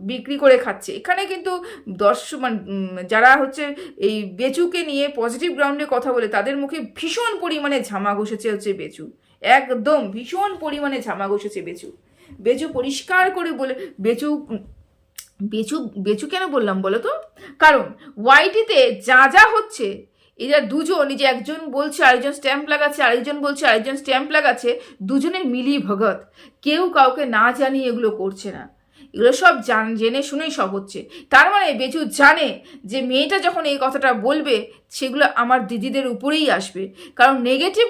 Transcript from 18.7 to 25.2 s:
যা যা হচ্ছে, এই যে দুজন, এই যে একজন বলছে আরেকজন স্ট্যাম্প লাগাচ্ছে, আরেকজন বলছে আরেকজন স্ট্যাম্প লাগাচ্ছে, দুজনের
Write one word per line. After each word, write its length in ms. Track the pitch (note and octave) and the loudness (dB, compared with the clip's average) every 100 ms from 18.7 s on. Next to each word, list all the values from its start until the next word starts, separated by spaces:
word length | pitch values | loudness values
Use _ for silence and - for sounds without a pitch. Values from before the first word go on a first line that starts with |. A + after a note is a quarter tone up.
| E4 A#3 G3 - | 4 4 2 4
যা 240 | B3+ C4+ | 6 8
যা 240 | G4 A4 A4 | 8 6 4
হচ্ছে, 500 | A4 - G#3 G3 - _ _ - | -2 -6 -8 -8 -16 _ _ -10
এই 120 | B3 | 0
যে 120 | D4 | 2
দুজন, 500 | A3+ C#4+ D#4+ F4+ C#4 | 2 -2 0 0 -2
এই 60 | C4+ | 0
যে 80 | |
একজন 300 | C4+ A#3+ G3+ D#4+ D#4 | 0 0 -4 -10 -6
বলছে 380 | C4 D4+ D4 | -6 -4 4
আরেকজন 280 | D4 B3 C#4 | 4 4 0
স্ট্যাম্প 360 | C#4+ C4+ C#4 D4+ | -4 -2 -2 0
লাগাচ্ছে, 340 | D4 D4 D4 | 0 0 2
আরেকজন 360 | B3+ A#3+ A#3+ D4 | 2 2 -2 -4
বলছে 280 | C#4+ C#4+ D4 | -4 0 2
আরেকজন 300 | A3 A#3+ C4+ | 2 0 -6
স্ট্যাম্প 340 | C4+ C4 C#4+ | -2 -2 0
লাগাচ্ছে, 500 | D4+ C#4 A#3+ A#3+ A#3+ - - | 2 2 2 -2 -4 -8 -12
দুজনের 440 | F#3+ C4 | -4 -2